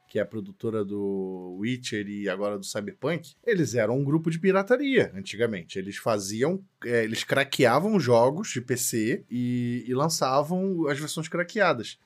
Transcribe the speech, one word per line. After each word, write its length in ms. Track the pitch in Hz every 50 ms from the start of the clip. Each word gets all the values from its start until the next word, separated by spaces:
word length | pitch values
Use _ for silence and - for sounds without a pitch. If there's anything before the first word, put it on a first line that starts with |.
| _
que 120 | _ - 107
é 40 | 101
a 40 |
produtora 580 | - - 110 98 98 98 _ - 113 107 110 101
do 720 | 98 104 101 101 98 98 98 95 95 92 92 90 92 90 92
Witcher 460 | 104 117 127 127 123 - 117 104 101 101
e 200 | 104 104 101 95
agora 300 | 90 95 104 104 104 101
do 80 | 95
Cyberpunk, 680 | - - 110 104 101 92 - - 143 175 165 165 - - _ _
eles 320 | 233 226 180 151 113 107
eram 240 | 120 110 107 120 139
um 60 | 143
grupo 260 | 135 147 160 160 170
de 80 | 165 165
pirataria 720 | 196 190 185 196 196 196 247 254 294 277 269 208 127 - 180
antigamente. 640 | - 190 - - - 117 117 107 90 82 - - 98
Eles 180 | 95 101 98
faziam, 680 | - - 123 110 104 98 95 107 110 127 151 185 190 - _ _ _ -
é, 180 | 117 120 117 113
eles 220 | 110 113 - -
craqueavam 760 | - 139 139 139 - - - 135 117 117 143 175 214 220 190
jogos 520 | 135 123 123 113 120 131 147 170 220 -
de 100 | - 127
P 160 | - - 127
C 480 | 117 - - - 113 107 113 147 156 - _
e, 520 | 117 123 123 123 123 123 120 120 120 123 110 120
e 60 | 127
lançavam 920 | 131 147 165 160 - 156 131 131 143 147 147 180 185 190 196 190 170 160 143
as 100 | 147 135
versões 280 | 156 147 - 170 156
craqueadas. 720 | 160 - 170 175 175 - 220 196 170 147 120 101 - - - _